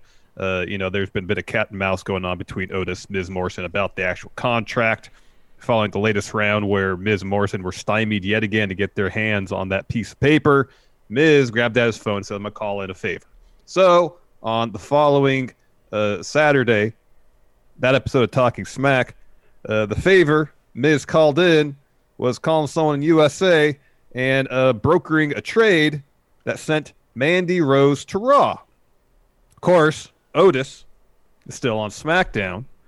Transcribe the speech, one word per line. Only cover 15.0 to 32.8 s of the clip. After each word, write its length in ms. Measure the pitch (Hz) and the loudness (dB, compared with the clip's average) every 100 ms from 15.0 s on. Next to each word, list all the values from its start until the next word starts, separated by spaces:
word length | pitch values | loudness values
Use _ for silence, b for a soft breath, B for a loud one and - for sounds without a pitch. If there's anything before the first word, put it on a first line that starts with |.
| 147 143 139 135 123 _ _ _ - | 4 4 2 0 -4 _ _ _ -8
uh, 300 | 104 104 101 | -4 -2 -4
Saturday, 720 | - 147 151 139 117 107 110 - _ - _ _ _ _ _ - | -2 2 4 4 4 2 0 -4 _ -20 _ _ _ _ _ -4
that 160 | 127 135 | 0 0
episode 280 | - 135 | 0 0
of 80 | 110 | 0
Talking 340 | 135 123 110 98 | 2 0 0 -12
Smack, 500 | - 139 131 123 - - - _ - - | -4 0 0 -2 -8 -20 -20 _ -16 -4
uh, 160 | 107 107 | -2 -2
the 100 | 107 | 0
favor 560 | 180 190 151 156 151 _ _ | 4 6 6 2 -2 _ _
Miz 320 | 113 147 143 - | -2 0 0 2
called 340 | 160 151 143 | 2 4 4
in 360 | 180 160 147 139 _ _ _ - | 4 4 2 -6 _ _ _ -6
was 220 | 123 117 | -4 -2
calling 280 | 160 160 147 | -2 0 0
someone 280 | 165 156 143 | 0 0 0
in 60 | |
U 180 | 151 160 | 2 4
S 200 | 151 - | 4 2
A 360 | 190 160 151 139 _ _ _ 127 | 2 4 2 -2 _ _ _ -6
and, 320 | 131 135 135 | -2 0 -2
uh, 220 | 127 131 | 0 0
brokering 600 | 110 143 175 - 156 151 120 | 2 2 2 2 0 0 -4
a 60 | |
trade 600 | - 226 220 170 151 147 - _ _ _ | -4 2 4 4 2 -2 -14 _ _ _
that 160 | 123 117 | -8 -8
sent 340 | - 156 139 _ _ 113 | -4 -4 -4 _ _ -4
Mandy 460 | 147 180 175 180 | 0 0 0 0
Rose 420 | 143 135 139 139 - | 2 4 4 2 -4
to 140 | 196 | -4
Raw. 320 | 240 277 123 - _ _ _ _ _ _ _ _ _ - | 2 4 2 -2 _ _ _ _ _ _ _ _ _ -6
Of 60 | |
course, 500 | 175 175 156 - - _ _ 147 | 2 4 4 0 -14 _ _ 4
Otis 500 | 190 131 135 - - - _ _ _ _ - | 4 4 -4 -12 -20 -20 _ _ _ _ -20
is 80 | - | -6
still 240 | 127 110 | -4 -2
on 100 | 107 | -4
SmackDown. 760 | - 147 175 180 110 95 92 131 - | -8 -2 0 0 -2 -6 -8 -12 -20